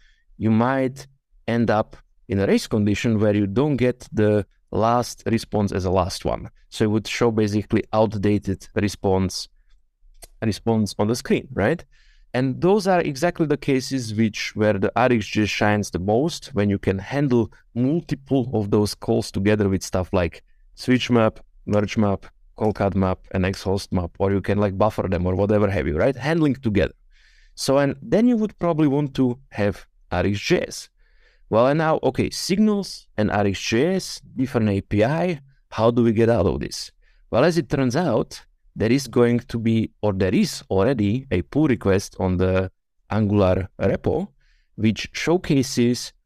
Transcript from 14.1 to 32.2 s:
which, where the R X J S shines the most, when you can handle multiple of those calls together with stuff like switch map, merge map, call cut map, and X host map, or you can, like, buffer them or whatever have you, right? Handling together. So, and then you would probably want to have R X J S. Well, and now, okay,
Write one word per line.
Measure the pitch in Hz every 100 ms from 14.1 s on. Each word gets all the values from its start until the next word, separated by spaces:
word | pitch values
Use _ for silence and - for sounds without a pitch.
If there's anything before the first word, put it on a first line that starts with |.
which, | 107 113 - - 107
where | 107
the | 98 104 107
R | 127
X | 120 -
J | 110
S | 104
shines | - 104 104 101
the | 85
most, | 95 113 160 - -
when | 101 104
you | 98
can | - 95
handle | - 139 143 120 107 - _
multiple | 117 127 165 - - - 139 123
of | 110 101
those | 107 104
calls | - - 113 -
together | 104 98 107 101
with | 92
stuff | - 95 87
like | 95 87 - _ _ _ -
switch | - 123 -
map, | 120 110 - - - -
merge | 104 104 -
map, | 104 95 - _ - -
call | 107
cut | 101 101 95
map, | 95 92 -
and | 95 92
X | 95
host | 98 98 -
map, | 95 85 -
or | 98
you | 98
can, | 87 101
like, | 101 95
buffer | 107 - 101
them | 87 90
or | 92
whatever | 101 104 101
have | 98 65
you, | 76
right? | 123 135
Handling | 143 165 151 123
together. | 113 101 71 - _ _ _ _ _ -
So, | - 139
and | 139 135
then | - 185 240
you | 233
would | 208 -
probably | 170 156 151
want | 143 147 131
to | 127 123 -
have | - 101 - - _ _
R | 90 98
X | 101
J | - 180 -
S. | - - _ _ _ _ _ -
Well, | 107 127
and | 151
now, | 156 156
okay, | 135 -